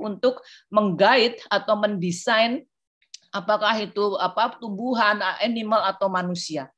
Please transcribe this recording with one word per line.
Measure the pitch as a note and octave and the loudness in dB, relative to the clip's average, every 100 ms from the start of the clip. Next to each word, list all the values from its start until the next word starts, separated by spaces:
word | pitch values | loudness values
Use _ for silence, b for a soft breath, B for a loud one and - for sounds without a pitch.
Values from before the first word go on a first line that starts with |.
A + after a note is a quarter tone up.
untuk | G#3 F#3 B3+ B3+ B B B | -6 -2 -2 -2 B B B
menggait | G#3+ G3+ D#3+ G3+ C4 A#3+ - - | 0 2 4 6 6 2 -2 -4
atau | G3+ A3 G#3 | -2 0 0
mendesain | G#3 G3 F3 F3 A#3+ A3 A#3 B3+ - _ _ _ _ - _ | 0 -2 -4 -4 0 2 2 -2 -10 _ _ _ _ -20 _
apakah | G3 F#3+ G#3 G#3+ A3 | -6 0 2 2 0
itu, | G3+ G3+ G#3 F#3+ | -2 -2 -2 0
apa, | F#3 G#3 A#3+ - | -2 0 -2 -4
tumbuhan, | A3+ G3 B3 A#3 G#3 G#3 F#3+ D#3+ | -10 -6 -2 2 2 2 -2 -2
animal | A3+ A3+ G#3+ A3 F#3+ | -2 -2 0 0 0
atau | F#3+ F#3+ | 0 -2
manusia. | F3+ F3+ F3 E3 D3+ B2+ | -2 -2 -6 -6 -8 -10